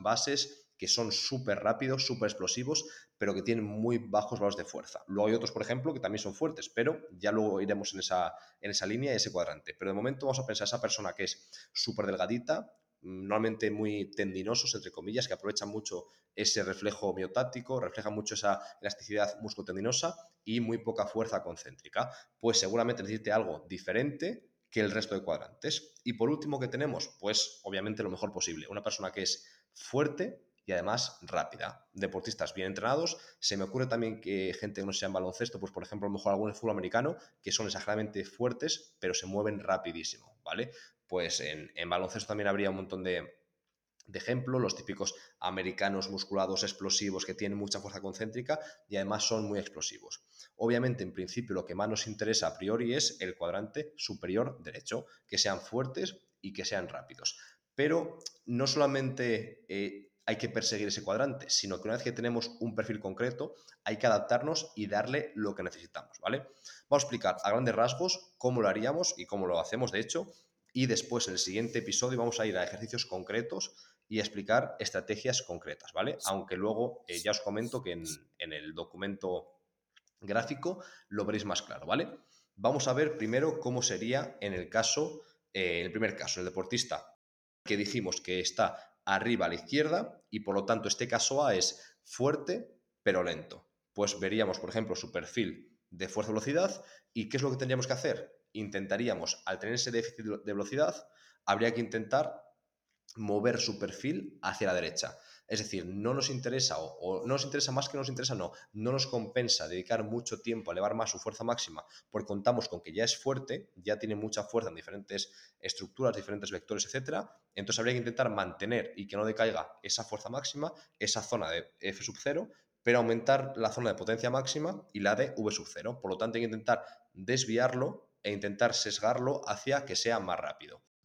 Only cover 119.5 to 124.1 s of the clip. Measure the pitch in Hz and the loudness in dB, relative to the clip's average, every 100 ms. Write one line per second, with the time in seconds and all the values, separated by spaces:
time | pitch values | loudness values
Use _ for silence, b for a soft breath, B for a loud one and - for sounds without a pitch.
119.5 | 85 - - 101 - - 104 110 135 139 | 2 -4 -8 -4 -2 -2 -6 -4 -4 -4
120.5 | 143 160 - B - 104 - - 113 80 | -4 -4 -6 B -4 0 0 0 0 0
121.5 | 85 - - 98 95 - 98 143 147 220 | -2 -4 -6 -6 -4 -8 -4 0 0 -2
122.5 | B B _ 120 120 117 117 113 135 131 | B B _ 6 6 6 4 6 6 4
123.5 | 113 110 123 117 92 92 | 0 0 2 0 0 0